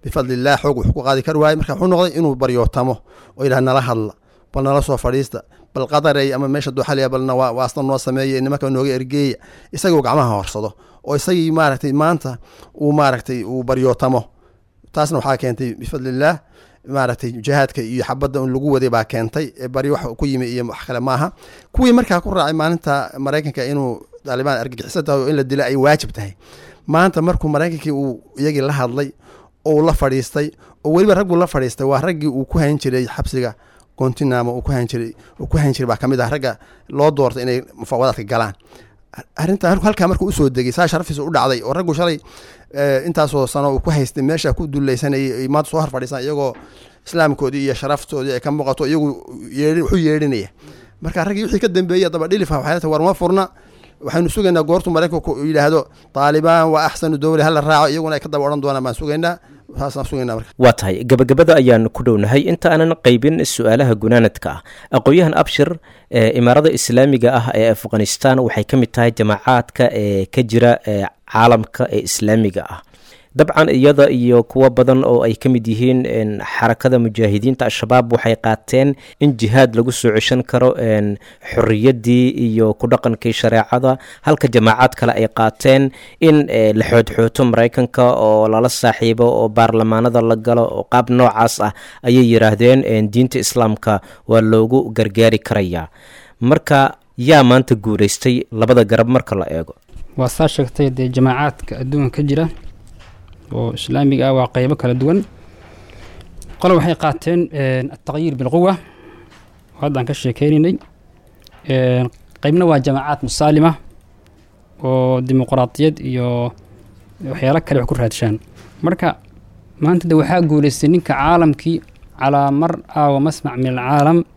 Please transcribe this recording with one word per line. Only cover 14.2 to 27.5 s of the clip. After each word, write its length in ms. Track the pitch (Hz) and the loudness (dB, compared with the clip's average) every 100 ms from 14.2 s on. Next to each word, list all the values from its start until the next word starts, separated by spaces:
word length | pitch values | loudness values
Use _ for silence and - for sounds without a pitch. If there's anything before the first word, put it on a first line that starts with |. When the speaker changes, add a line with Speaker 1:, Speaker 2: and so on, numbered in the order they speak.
| - _ _ _ _ _ _ | -4 _ _ _ _ _ _
Speaker 1:
Taasna 260 | - 151 156 | -4 -2 -2
waxaa 180 | 135 131 | -2 -4
keentay 380 | 131 117 127 | -4 -6 -6
bifadlillah, 680 | 104 117 151 131 127 147 156 _ _ _ _ - | -8 -10 -10 -6 -2 -2 -2 _ _ _ _ -8
maaragtay 440 | 135 127 117 123 117 | -4 -4 -4 -8 -8
jihaadka 380 | 110 143 135 - | -4 0 -2 -4
iyo 220 | 113 127 | -8 -6
xabadda 360 | 123 131 135 135 | -6 -4 -4 -4
un 120 | 131 | -4
lagu 200 | 131 143 | -4 0
waday 160 | 135 127 | 0 0
baa 160 | 117 | 0
keentay, 480 | 110 120 113 151 147 - | -2 -4 -6 -6 -8 -10
ee, 80 | 127 | -8
bari 220 | 131 139 | -6 -4
wax 260 | 147 101 117 | -4 -6 -6
ku 80 | 147 | -4
yimi 200 | 131 127 | -2 -4
iyo 160 | 123 117 | -6 -8
wax 200 | - - | -10 -10
kale 140 | 123 | -6
maaha. 320 | 127 127 165 - - - _ | -4 -2 -4 -8 -20 -20 _
Kuwii 200 | - 254 | 0 4
markaa 280 | 240 240 175 | 4 2 -2
ku 100 | 202 | -2
raacay 200 | 190 147 | -2 -2
maalinta 580 | 160 156 170 - 139 110 - | -2 -2 -2 -2 -4 -4 -8
Maraykanka 460 | 139 147 147 139 127 | -4 -4 -4 -6 -6
inuu 320 | 147 131 113 - - | -4 -4 -6 -14 -20
Taliban 320 | - 123 139 131 | -10 -6 -4 -4
argagixiso 440 | 127 120 - 185 | -6 -10 -8 -6
tahay 180 | 151 139 | -2 -2
oo 80 | 131 | 0
in 80 | 151 | -2
la 80 | |
dilo 180 | 131 139 | -2 -2
ay 120 | 123 135 | -2 0
waajib 360 | 139 151 104 | 2 2 -2
tahay. 200 | - 101 92 _ - - - - | -12 -14 -16 _ -20 -20 -20 -4
Maanta 360 | 156 185 170 | 0 2 0
markuu 260 | 165 175 | -2 -2
Maraykankii 420 | 156 | -2